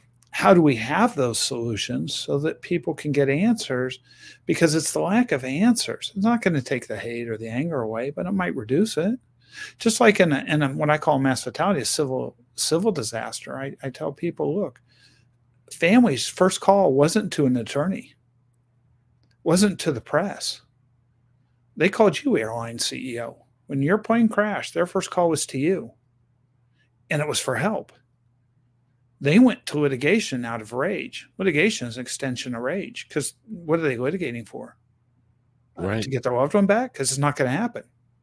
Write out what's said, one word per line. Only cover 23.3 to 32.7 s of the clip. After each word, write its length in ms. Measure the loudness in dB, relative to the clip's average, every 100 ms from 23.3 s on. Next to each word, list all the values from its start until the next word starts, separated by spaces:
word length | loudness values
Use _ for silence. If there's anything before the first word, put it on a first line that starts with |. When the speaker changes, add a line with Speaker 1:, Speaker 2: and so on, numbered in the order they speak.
| -12 _ _ -8
Speaker 1:
When 140 | -2
your 160 | 0 0
plane 300 | 2 2 4
crashed, 460 | 2 -2 -2 -6 -2
their 100 | -2
first 240 | -2 -4
call 200 | 0 0
was 180 | 0 -2
to 100 | -2
you, 360 | 0 -2 -4 _ _ _ _ _ _ _ _ _ _ _ -4
and 120 | -2
it 40 | -2
was 120 | -2
for 160 | -2 -2
help." 360 | -2 -4 -8 _ _ _ _ _ _ _ _ _ _ _ _ -4
They 200 | 4 6
went 260 | 6 4 -4
to 140 | 0
litigation 640 | 0 0 2 2 0 -6 -6
out 160 | -8
of 120 | -6
rage. 540 | -4 -4 -4 -10 -14 -18 -2
Litigation 480 | 0 2 2 0 -8
is 100 | -10
an 40 |
extension 520 | -10 -6 -6 -6 -8
of 80 | -6
rage, 480 | -4